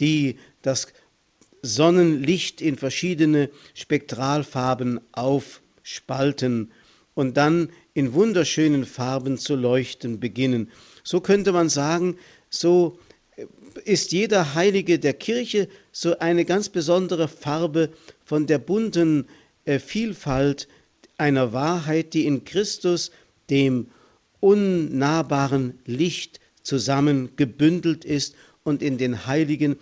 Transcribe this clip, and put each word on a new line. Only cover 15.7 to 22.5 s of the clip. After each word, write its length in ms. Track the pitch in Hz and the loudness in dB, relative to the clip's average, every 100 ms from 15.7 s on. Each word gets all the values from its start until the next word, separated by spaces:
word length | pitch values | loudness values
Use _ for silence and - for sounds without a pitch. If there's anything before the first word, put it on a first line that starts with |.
| - _ | -8 _
so 280 | - 170 170 | -6 -2 0
eine 260 | 170 170 | 0 0
ganz 240 | 170 185 208 | 2 0 -2
besondere 600 | 180 156 175 185 175 156 | -4 0 2 2 -2 -2
Farbe 640 | - 147 151 170 156 156 156 - - | -4 -6 -2 0 0 -2 -4 -20 -20
von 220 | _ 151 147 | _ -2 2
der 120 | 147 | 0
bunten, 680 | 135 202 220 170 165 151 120 - _ _ | 0 -2 0 2 2 2 -2 -12 _ _
äh, 140 | - 139 | -4 -4
Vielfalt 920 | - 202 226 175 147 131 143 139 - _ _ _ _ _ | -4 -6 -6 -6 -4 0 0 0 -8 _ _ _ _ _
einer 360 | 147 135 127 | 0 2 0
Wahrheit, 600 | 117 147 180 151 160 160 | 0 -2 -2 -2 -2 0
die 140 | 160 147 | -2 0
in 180 | 143 | -2
Christus, 640 | - | -2